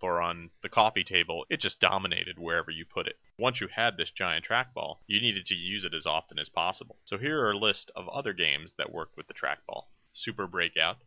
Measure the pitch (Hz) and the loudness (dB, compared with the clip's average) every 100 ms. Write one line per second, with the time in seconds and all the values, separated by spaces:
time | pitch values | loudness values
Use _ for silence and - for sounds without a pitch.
0 | 92 87 85 85 85 _ 98 - 110 107 | 0 2 2 -2 -8 _ 0 6 6 4
1 | - 92 82 82 - 151 98 - 92 95 | 2 2 2 0 -2 0 0 4 4 4
2 | 92 87 87 85 82 82 82 80 82 - | 0 -2 -4 -6 0 0 0 -8 -6 -4
3 | - - _ - 123 123 95 - 117 92 | -4 -6 _ -2 0 0 -4 2 2 2
4 | - - 92 80 - 117 127 - 73 78 | -4 -2 0 0 0 0 0 -4 -6 -8
5 | - 101 120 98 87 90 87 101 90 80 | -2 2 2 0 -2 -4 -2 -4 -4 -4
6 | 80 78 - 76 76 82 85 - 120 - | -2 -2 -4 -8 -4 -2 -2 -2 -8 -16
7 | - 101 139 156 113 101 107 95 - - | -8 -4 -2 0 0 2 2 0 -4 -10
8 | 90 139 107 90 80 71 80 - 76 82 | -8 -6 -4 0 2 2 -4 -8 -6 -6
9 | 78 - - - 67 71 - - - - | -8 -12 -14 -4 -4 -4 -6 -12 -12 -20
10 | _ - - 104 95 90 85 82 82 - | _ -10 -8 -6 -4 0 2 4 2 0